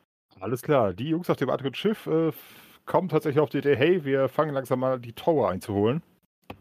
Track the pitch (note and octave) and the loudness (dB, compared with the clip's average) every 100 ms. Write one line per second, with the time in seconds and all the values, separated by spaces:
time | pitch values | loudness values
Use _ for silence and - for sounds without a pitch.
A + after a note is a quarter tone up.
0 | _ _ _ - G2 B2 - C#3+ G#2 F2+ | _ _ _ -12 -8 -4 2 2 2 0
1 | C#3+ D#3+ F3+ D#3 B2+ C3 C3 - G#3 A3 | -4 -2 -2 -2 -2 -2 -4 -2 -2 -2
2 | - D#3+ D#3+ - - - - - - D#3 | -2 0 0 -4 -12 -20 -20 -20 -2 0
3 | F3+ D#3 D#3 C#3+ D3 C#3+ C#3 C3+ D3+ F#3 | 2 -2 0 0 0 0 2 4 4 2
4 | C#3+ C3+ C3 - D#3 C3+ C3 C3 C3 C3 | 0 0 0 0 -2 -2 -2 -2 0 -2
5 | A#2 - - D#3 G#2 F2+ - G2+ G#2 D#3 | -6 -6 0 2 2 -2 -2 2 2 0
6 | - _ _ _ - - | -6 _ _ _ -20 -20